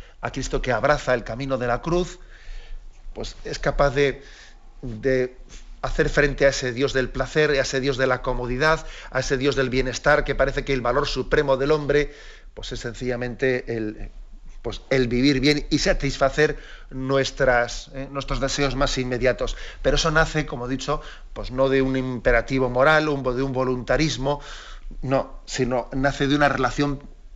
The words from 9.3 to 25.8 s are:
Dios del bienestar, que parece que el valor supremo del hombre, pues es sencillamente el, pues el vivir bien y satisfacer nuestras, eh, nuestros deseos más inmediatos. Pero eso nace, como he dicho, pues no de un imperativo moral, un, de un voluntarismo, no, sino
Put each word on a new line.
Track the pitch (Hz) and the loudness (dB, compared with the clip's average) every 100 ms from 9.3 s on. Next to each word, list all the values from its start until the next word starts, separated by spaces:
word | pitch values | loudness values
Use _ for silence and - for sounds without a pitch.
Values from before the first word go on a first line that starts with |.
| 131 | 2
Dios | 139 | 2
del | 127 131 | 2 2
bienestar, | 131 127 113 143 147 | 0 -2 0 4 4
que | 143 | 2
parece | 127 135 135 | 2 2 0
que | 127 | 0
el | 135 | 0
valor | 120 131 143 | 0 0 0
supremo | 135 - 147 143 131 | -2 2 2 4 2
del | 139 | 2
hombre, | 151 143 147 143 - - - - | 2 2 2 2 -6 -20 -20 -18
pues | - - | -14 -10
es | 123 | -8
sencillamente | 120 110 123 120 123 110 131 123 - 113 | -8 -6 -4 -4 -4 0 0 0 -2 -4
el, | 107 - 104 - - - - - | -4 -6 -10 -12 -16 -16 -16 -10
pues | 117 - - | -8 -8 0
el | 135 120 | 2 2
vivir | 123 139 135 | 4 4 4
bien | 147 147 - | 4 2 2
y | 147 | 2
satisfacer | - 131 139 - 135 - 151 143 - - - | 2 2 0 2 2 4 2 0 -12 -16 -12
nuestras, | 135 131 139 131 - 131 120 120 - - | -6 0 0 0 2 4 4 2 -4 -10
eh, | 135 139 | -12 -8
nuestros | 139 - 131 | -8 -4 -2
deseos | 135 143 139 | -2 0 0
más | 127 139 131 | 2 0 0
inmediatos. | 127 120 123 120 120 - - - | -2 0 2 2 -2 -4 -10 -2
Pero | 135 143 | 0 2
eso | 165 | 2
nace, | 156 160 156 147 | 2 2 0 -4
como | 127 123 | -6 -4
he | |
dicho, | 135 143 151 - - - | -4 -2 -4 -6 -16 -14
pues | - 104 | -10 -4
no | 127 135 | 2 4
de | 135 | 4
un | 131 131 | 4 0
imperativo | 127 120 127 117 113 131 127 | -2 0 2 2 2 0 2
moral, | 123 143 156 156 | 4 6 6 4
un, | 139 127 123 | 0 0 0
de | |
un | 135 | 0
voluntarismo, | 127 127 127 117 127 156 120 139 143 - - - - - - | 0 0 0 0 2 2 0 -2 -2 -6 -14 -14 -14 -12 -8
no, | 131 131 - - - | 0 0 0 -8 -8
sino | - 123 123 | -2 0 0